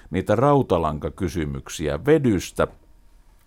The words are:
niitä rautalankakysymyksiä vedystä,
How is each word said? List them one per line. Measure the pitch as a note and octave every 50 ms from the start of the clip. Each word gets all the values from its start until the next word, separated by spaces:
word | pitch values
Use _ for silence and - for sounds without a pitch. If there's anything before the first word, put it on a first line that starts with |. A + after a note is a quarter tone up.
| - -
niitä | - F#2 F2+ - G#2
rautalankakysymyksiä | G#2 B2 C#3+ C#3+ C#3+ B2 - F#2+ E2+ E2 D#2 D#2 D2 - E2 C#2+ - F#2+ E2+ - F#2 D#2+ C#2+ C#2 C2+ - - - - E2 D2 C#2+ D2 -
vedystä, | C#3 D3+ D#3+ C#3 B2 G#2 E2+ - - - - D#2+ - - - _ - - _ - - - - _ _ - _ _